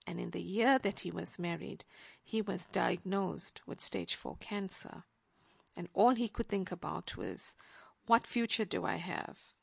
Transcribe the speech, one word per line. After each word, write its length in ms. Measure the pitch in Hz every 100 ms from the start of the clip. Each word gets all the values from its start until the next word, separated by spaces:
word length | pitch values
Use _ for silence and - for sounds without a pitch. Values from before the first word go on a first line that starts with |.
| -
And 140 | 175
in 120 | 175
the 100 | 175
year 360 | 175 196 233 269
that 200 | 190 -
he 100 | 175
was 280 | 170 170 -
married, 480 | 175 165 - - - - - -
he 200 | - 220
was 240 | 208 - -
diagnosed 960 | 196 - 175 190 196 185 160 - - -
with 140 | -
stage 340 | - - 170
four 220 | - - -
cancer. 640 | - 208 190 - - 165 - _ _ _ _ _ _
And 140 | - 170
all 200 | - 233 233
he 120 | 233
could 200 | - 233
think 220 | 202 185
about 460 | 175 156 156 - -
was, 400 | 92 - - - - - - _ -
"What 200 | 233 -
future 400 | 240 233 - 202
do 180 | 180
I 120 | 170 170
have? 580 | 175 - - - - _